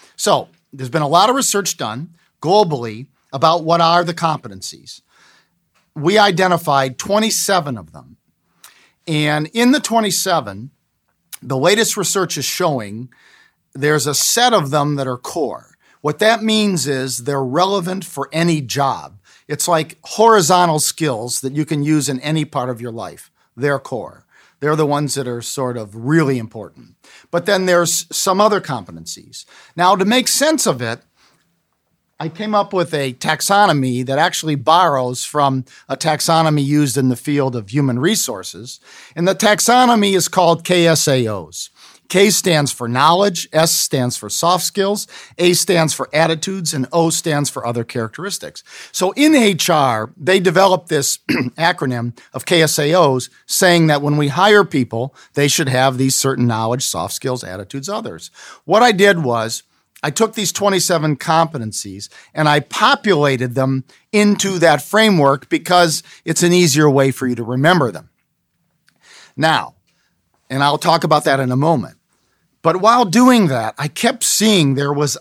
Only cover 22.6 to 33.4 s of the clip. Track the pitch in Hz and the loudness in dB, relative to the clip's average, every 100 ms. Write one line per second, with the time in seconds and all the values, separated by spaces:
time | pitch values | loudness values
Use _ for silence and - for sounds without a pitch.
22.6 | 123 117 120 113 92 76 - _ _ - | -6 -8 -10 -12 -12 -14 -20 _ _ -6
23.6 | 143 139 - 123 80 - _ _ _ _ | -2 -2 -6 -10 -12 -16 _ _ _ _
24.6 | 147 156 151 143 147 139 123 120 113 - | -2 0 0 0 -2 -6 -6 -8 -10 -8
25.6 | 131 120 107 107 120 160 143 131 110 113 | -6 -6 -10 -10 0 2 2 0 -6 -12
26.6 | 98 - 113 _ _ - _ 170 170 196 | -18 -20 -20 _ _ -20 _ -4 0 0
27.6 | 185 175 170 - - - - 185 214 202 | 2 2 2 -2 -6 -6 -2 2 2 2
28.6 | - 127 90 85 82 - - - - - | -4 -8 -10 -16 -16 -18 -18 -20 -20 -20
29.6 | - - 180 196 196 247 254 - 294 311 | -12 0 2 4 2 0 0 0 0 0
30.6 | 220 131 120 120 _ _ _ _ _ _ | 0 -2 -4 -8 _ _ _ _ _ _
31.6 | _ _ _ _ _ - 160 160 214 208 | _ _ _ _ _ -12 -10 -8 -2 -2
32.6 | 202 190 175 151 135 123 - 156 | 0 -2 -2 -2 -4 -4 -4 -2